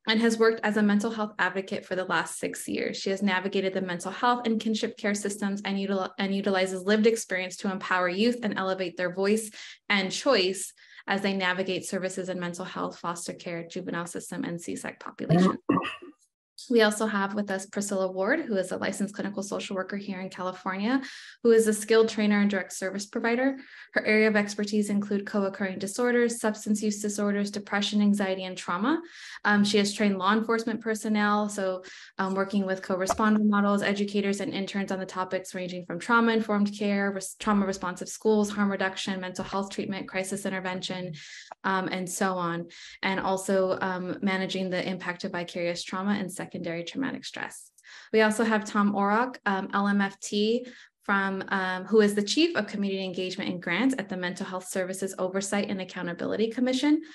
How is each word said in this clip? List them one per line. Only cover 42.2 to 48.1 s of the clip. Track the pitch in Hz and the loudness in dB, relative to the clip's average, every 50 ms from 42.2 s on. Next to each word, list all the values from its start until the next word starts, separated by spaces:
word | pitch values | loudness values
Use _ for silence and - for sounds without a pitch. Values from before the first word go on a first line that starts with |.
| 202 190 185 | 0 0 0
on, | 180 175 170 170 170 170 170 - - - - - - | 0 -2 -2 -2 -4 -6 -8 -12 -18 -18 -18 -12 -4
and | - 196 196 190 | -2 -2 -2 0
also, | - 185 190 185 185 - 196 190 185 185 190 - | 0 0 0 0 0 2 4 4 4 4 2 0
um, | 185 190 185 180 180 180 180 - | 0 -2 -2 -4 -4 -6 -6 -2
managing | - 196 190 185 190 190 190 185 190 185 | 0 0 0 0 -2 -2 -2 -2 -2 -2
the | 180 180 - | -2 -2 -2
impact | - 190 175 - 175 175 175 - | -2 -4 -4 -6 -8 -8 -6 -8
of | 190 | -6
vicarious | - 175 175 - - 185 175 175 175 170 | -4 -6 -6 -6 -4 -4 -2 -2 -2 -4
trauma | - - - 185 190 202 | -6 -6 -6 -4 0 0
and | 208 202 196 175 | 0 0 -2 -6
secondary | 185 - 170 165 - 180 175 175 165 170 | -6 -8 -10 -10 -8 -8 -6 -6 -6 -6
traumatic | 170 170 - - - - - - 135 | -8 -8 -6 -4 -4 -4 -6 -8 -12
stress. | - - - - - - - - - _ _ _ - - - - - | -12 -10 -10 -10 -10 -10 -14 -20 -20 _ _ _ -20 -20 -20 -12 0